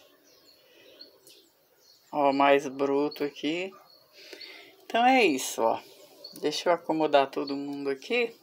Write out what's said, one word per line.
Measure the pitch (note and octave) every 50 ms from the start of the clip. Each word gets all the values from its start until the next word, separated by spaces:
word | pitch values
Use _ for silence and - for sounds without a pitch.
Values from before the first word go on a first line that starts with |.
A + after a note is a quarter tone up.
| _ _ _ _ _ _ _ _ _ _ _ _ _ _ _ _ - - - - - - _ _ _ - - - _ _ _ _ _ _ _ _ _ _ _ _ _ _
Ó, | - D3 C#3+ C#3 C3+
mais | C#3 C#3 C#3+ C#3+ C#3+ D3
broto | C#3 C3 C#3 C#3 C#3 C#3 C#3+ D3 D3 D3 - D3
aqui. | C#3+ - - - D3 D#3+ F3 F#3 F#3+ F#3+ - - _ _ _ _ _ _ - - - - - - - - - - - _ _ _
Então | - - A3+ A#3+
é | B3+ C4 C4 A3+
isso, | F3+ C#3 B2+ - - - -
ó. | A2+ A2+ - - - - - - - - - - - - - -
Deixa | - D3 D3+ - -
eu | F3+ E3+
acomodar | E3+ - - D#3+ D#3+ D#3 D3+ C#3+ C#3+ C#3 C3+
todo | - D3 D3 C#3 C#3
mundo | C#3 C#3+ C#3+ C#3+ C#3+ C#3 C#3
aqui. | C#3 C3+ - - A#3 B3 A#3 A3+ - -